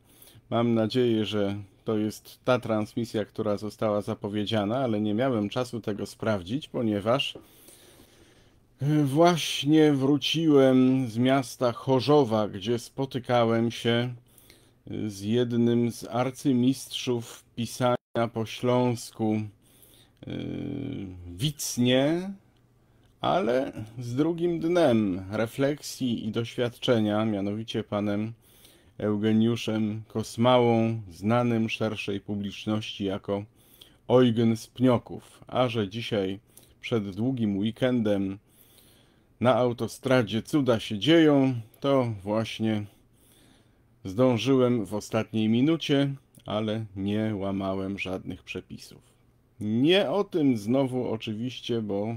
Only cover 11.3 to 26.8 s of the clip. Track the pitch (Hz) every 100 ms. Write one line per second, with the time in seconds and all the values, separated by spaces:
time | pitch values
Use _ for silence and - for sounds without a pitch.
11.3 | 135 120 - 123 113 - 131 123 147 127
12.3 | 110 104 98 95 120 - - 135 127 -
13.3 | 120 117 113 117 - 120 117 123 123 _
14.3 | - _ - _ _ - 104 107 98 101
15.3 | 120 123 117 117 120 120 110 - 117 127
16.3 | - 147 123 123 131 - - - 120 117
17.3 | - _ - 113 - 123 123 - - 117
18.3 | 117 110 - 123 123 123 120 - - 110
19.3 | 107 107 - _ _ - _ _ _ -
20.3 | - 85 85 85 82 82 92 98 90 87
21.3 | 87 147 - - - 123 127 143 165 190
22.3 | 196 _ _ _ _ _ _ _ _ 123
23.3 | 160 214 254 277 - 110 - 120 123 160
24.3 | 170 175 170 160 175 156 113 104 90 95
25.3 | 107 113 - 139 151 - - 131 113 110
26.3 | 110 117 - 123 -